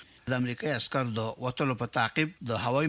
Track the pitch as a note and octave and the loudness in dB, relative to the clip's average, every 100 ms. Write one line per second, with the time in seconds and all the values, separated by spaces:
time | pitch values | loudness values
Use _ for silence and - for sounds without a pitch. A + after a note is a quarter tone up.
0 | - - - B2+ B2 A#2+ D3+ B2 - C#3 | -20 -12 -2 0 0 -2 -2 -2 0 0
1 | B2 A2+ A2 - B2+ - C#3+ A#2+ B2 C3+ | 0 0 -2 -2 -4 0 0 0 -2 2
2 | A2+ - D#3 - A#2+ G#2+ A#2+ C3+ | 2 2 0 -2 -4 -2 0 2